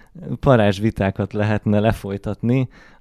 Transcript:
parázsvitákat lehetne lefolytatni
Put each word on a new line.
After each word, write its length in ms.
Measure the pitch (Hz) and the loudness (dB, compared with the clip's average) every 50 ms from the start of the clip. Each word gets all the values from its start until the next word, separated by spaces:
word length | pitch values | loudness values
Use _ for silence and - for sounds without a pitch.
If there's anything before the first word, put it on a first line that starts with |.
| - - - 165 180 - 131 123 | -20 -20 -20 -16 -12 -10 -10 -2
parázsvitákat 920 | - 143 131 117 107 101 98 98 107 113 - - 101 95 95 - 104 92 - | 2 4 4 6 4 4 2 0 -2 -2 -2 0 -2 -2 -2 -2 -4 -4 -2
lehetne 460 | 104 104 107 107 101 - 110 104 104 | -2 -2 0 0 -2 0 0 0 2
lefolytatni 880 | 104 113 107 - - 98 98 101 - 107 98 - - 113 123 135 127 - - - - - - _ | 2 2 0 -2 -4 -8 -8 -8 -8 -8 -8 -4 -2 0 0 0 0 -4 -8 -16 -20 -20 -20 _